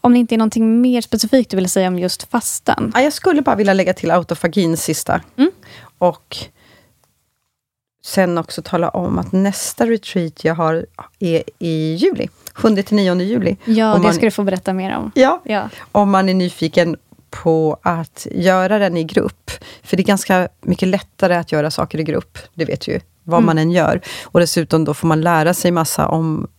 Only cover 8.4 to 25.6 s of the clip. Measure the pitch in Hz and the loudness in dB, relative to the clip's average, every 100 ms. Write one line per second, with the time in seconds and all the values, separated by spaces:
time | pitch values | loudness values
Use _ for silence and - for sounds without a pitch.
8.4 | 160 - - 175 175 - 175 175 180 190 | -6 -10 -6 -4 -2 -4 -4 -4 -2 -2
9.4 | 196 196 - - 233 226 - 196 165 - | -2 -2 -6 -2 -2 -2 -4 -4 -4 -4
10.4 | 160 165 160 165 - - - - 180 165 | -4 0 0 -2 -6 -14 -20 -8 -2 -2
11.4 | - - 170 160 156 165 349 - - - | -2 -8 -6 -4 -4 0 0 0 -6 -10
12.4 | - - 226 202 190 208 185 180 185 240 | -20 -2 2 2 0 0 2 0 -2 -2
13.4 | 185 190 - 220 220 208 - 170 220 208 | -2 -4 0 2 2 4 2 2 0 0
14.4 | 196 185 190 185 190 - 214 269 262 359 | -2 -2 -4 -4 -4 -6 -2 2 2 2
15.4 | - 214 214 - - 208 202 190 190 185 | -4 -6 -6 -12 -2 2 4 4 2 2
16.4 | 180 - 160 180 170 - _ _ _ - | 0 -2 -2 2 0 -2 _ _ _ -4
17.4 | 170 160 156 - 180 165 156 - - - | 0 2 0 -2 -2 -2 -6 -12 -10 -2
18.4 | 175 185 185 208 196 170 160 - - - | 2 4 2 2 0 0 -2 0 -2 -4
19.4 | - - - - - 185 190 196 - 185 | -14 -16 -16 -20 -4 0 2 2 2 0
20.4 | 180 _ - 185 185 190 - - 185 175 | 0 _ -4 -2 0 -2 -4 -2 0 0
21.4 | 165 156 151 - 160 156 156 - - - | 0 -2 -2 -2 -4 -4 -4 -4 -6 -12
22.4 | - - 156 135 - - - _ 165 170 | -14 -8 -6 -6 -4 -6 -8 _ -2 2
23.4 | 165 160 160 175 156 185 - - - 175 | 4 4 2 2 2 0 -4 -14 -2 0
24.4 | 170 175 156 160 147 151 165 156 170 165 | 2 0 0 0 0 0 0 2 2 2
25.4 | 156 180 | 2 2